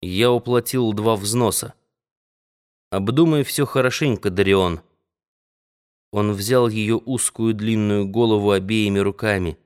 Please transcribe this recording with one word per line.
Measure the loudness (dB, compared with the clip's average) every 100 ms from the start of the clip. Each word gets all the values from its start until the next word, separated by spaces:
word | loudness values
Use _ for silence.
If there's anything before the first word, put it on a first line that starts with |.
Я | -6 0 2
уплатил | 2 2 -2 0 -2 -2
два | 0 0 0
взноса. | -2 0 0 0 -8 -14 _ _ _ _ _ _ _ _ _ _ _
Обдумай | -4 -2 2 2 2
всё | 0 -2 -2
хорошенько, | 0 0 0 -2 -2 -4
Дарион». | 0 2 4 2 -2 _ _ _ _ _ _ _ _ _ _ _ _ _
Он | -2 -2
взял | -2 0 2 2
её | 0 -2 -2
узкую | -2 -4 -4 -2 -2
длинную | -2 -2 0 0 0 -2
голову | 0 2 4 4
обеими | 0 0 0 0 0
руками. | -2 -2 -2 -2 -2 -8